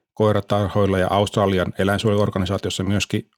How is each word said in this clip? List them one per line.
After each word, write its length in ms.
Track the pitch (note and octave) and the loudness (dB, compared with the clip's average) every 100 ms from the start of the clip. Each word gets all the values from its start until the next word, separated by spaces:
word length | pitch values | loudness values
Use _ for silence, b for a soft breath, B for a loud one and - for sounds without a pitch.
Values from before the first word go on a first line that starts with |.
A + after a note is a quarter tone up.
| b - | b 0
koiratarhoilla 800 | G#2+ G2+ - G2+ G2 G#2 G2 F#2+ | 2 2 0 -2 0 0 0 2
ja 80 | F2+ | 2
Australian 640 | G2 G2+ - G2 F#2 F2 - | 2 0 0 0 0 -2 -2
eläinsuojeluorganisaatiossa 1080 | F#2+ G2+ A2+ G2+ G2+ G2 F#2 F#2+ F#2 - | 0 0 0 0 0 -2 -2 -4 -4 -4
myöskin 460 | F#2+ G2+ - G#2+ - | -2 -2 -2 -4 -6